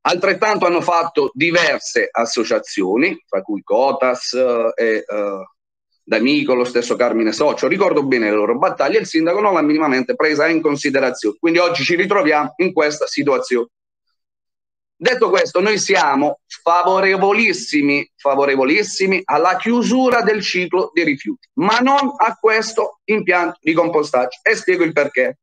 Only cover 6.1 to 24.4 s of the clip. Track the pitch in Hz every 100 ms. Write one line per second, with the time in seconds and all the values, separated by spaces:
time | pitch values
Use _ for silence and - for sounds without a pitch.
6.1 | 110 120 147 143 127 123 120 120 107 120
7.1 | 110 110 107 151 123 135 185 190 160 139
8.1 | 127 107 107 104 120 180 - 143 220 -
9.1 | 160 160 185 208 175 151 151 156 131 123
10.1 | 123 151 147 160 165 156 139 143 135 131
11.1 | 123 110 - 170 165 175 - 135 170 190
12.1 | 202 151 151 139 - 185 - 151 147 139
13.1 | - 143 131 127 123 120 _ _ _ _
14.1 | _ _ _ _ _ _ _ _ _ 175
15.1 | 247 226 - 156 180 202 208 - 185 156
16.1 | 139 147 - _ - - 170 175 185 196
17.1 | 190 196 208 220 175 - 151 143 143 139
18.1 | _ 139 135 139 135 131 185 202 - 190
19.1 | 185 - 151 170 180 220 240 196 254 262
20.1 | 240 202 214 - 180 180 175 - 165 160
21.1 | 139 104 - _ - 185 233 254 277 269
22.1 | - 220 226 220 220 220 - - - -
23.1 | 214 185 180 170 - 151 165 165 156 151
24.1 | 127 127 -